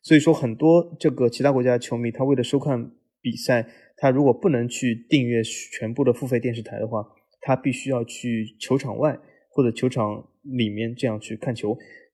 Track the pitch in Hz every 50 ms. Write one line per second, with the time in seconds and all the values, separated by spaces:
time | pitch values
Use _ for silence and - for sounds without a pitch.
0 | - - 160 151 143 165 160 - - 117 110 117 147 160 165 170 170 175 165 -
1 | - 156 127 127 127 117 117 - 131 143 139 131 123 127 123 120 120 - 131 117
2 | 120 117 113 - 131 139 139 123 120 - - 139 139 147 135 120 117 - - _
3 | _ _ _ _ - 127 113 - - - 127 117 110 - - - - _ _ -
4 | - 139 127 135 147 135 117 - - 190 147 117 120 123 - - - 123 113 113
5 | 120 - 160 143 127 120 120 117 113 113 - - - - - - 120 113 120 143
6 | 139 127 120 120 143 127 131 120 120 127 113 113 107 - - 107 110 117 117 107
7 | - - _ _ _ _ _ _ - - 131 131 - 143 127 - - 135 131 120
8 | 117 - - - - 123 117 113 110 107 - _ - - 123 139 - 135 - 113
9 | 139 156 - - - _ _ _ _ _ _ - 131 117 113 - - 127 123 120
10 | 110 104 104 123 - _ _ _ _ 143 131 123 113 107 104 104 113 113 120 127
11 | - 120 107 107 - - 113 110 - 135 117 107 - 104 120 - - - - -
12 | - _